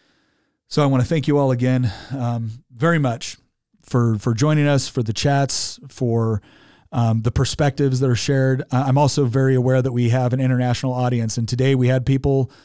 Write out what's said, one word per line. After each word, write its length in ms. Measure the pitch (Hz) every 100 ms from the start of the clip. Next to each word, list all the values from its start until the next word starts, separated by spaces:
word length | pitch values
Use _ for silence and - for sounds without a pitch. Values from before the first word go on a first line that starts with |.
| _ _ _ _ _ _ -
So 120 | -
I 60 | 143
wanna 160 | 131
thank 240 | 120 165 147
you 120 | 143
all 120 | 135
again, 420 | 123 127 127 123 - - 139
um, 480 | 120 120 113 113 _
very 300 | 120 160 165
much 360 | 135 113 - - _ _ _ _
for, 340 | - 123 117 107
for 140 | 123
joining 340 | 110 147 151 147
us, 220 | 139 -
for 140 | -
the 100 | 113
chats, 680 | 107 143 139 139 - - - 147
for, 520 | - 123 113 113 107 - - - _ -
um, 300 | 127 117 113
the 100 | 113
perspectives 720 | 127 131 - 147 131 139 127
that 80 | 131
are 80 | 117
shared. 460 | - 135 131 131 -
I, 100 | 127
I'm 140 | 135 135
also 300 | 143 - 131
very 280 | 131 135
aware 280 | 131 127 131
that 100 | 127
we 160 | 120 120
have 240 | 127 127
an 80 | 127
international 540 | 131 127 123 120 131
audience, 420 | 123 123 123 113 120
and 100 | 113
today 280 | 123 135
we 140 | 135 123
had 180 | 131 123
people, 440 | 131 139 135 131 -